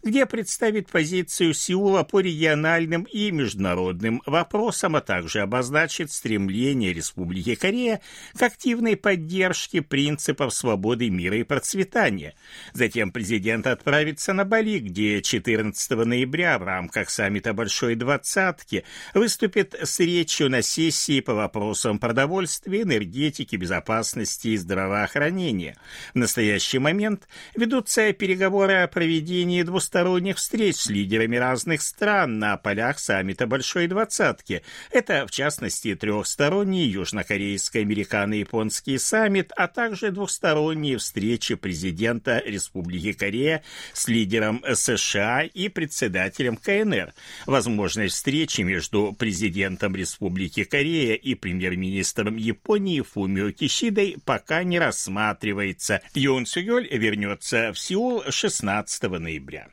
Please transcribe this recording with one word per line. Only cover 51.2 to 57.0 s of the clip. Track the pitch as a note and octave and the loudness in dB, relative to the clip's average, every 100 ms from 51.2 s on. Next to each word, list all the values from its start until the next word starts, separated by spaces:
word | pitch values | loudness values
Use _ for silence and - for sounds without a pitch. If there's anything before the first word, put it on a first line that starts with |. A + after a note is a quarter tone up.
| C3+ A#2 | -2 -4
премьер-министром | F#2+ F2+ F#2 F2+ F#2 G2 F#2 - G#2 A2 | -2 -2 -2 -2 -2 -2 -2 -2 -2 -2
Японии | A2 A2 - G#3 G3 D#3+ | -4 -4 0 0 2 -2
Фумио | A#2 - F#2+ F#2+ G#2 | -2 -4 -2 0 -2
Кисидой | - C#3+ - A#3 G#3 G3+ - - | -2 -2 0 0 2 0 -2 -2
пока | A#2 - D#3 | -2 0 -2
не | F3+ F3 | 0 2
рассматривается. | D3+ - - G2 G#2+ G2+ G#2+ G2+ G2 F2+ - G2+ - | 0 0 -4 0 0 0 -4 -2 -4 -4 -2 -2 -2
Юн | - C3+ C3 A#2+ | -2 2 2 0
Сок | - | -4
Гёль | F#3 A#3+ B3 | 0 0 0
вернётся | B2+ | 0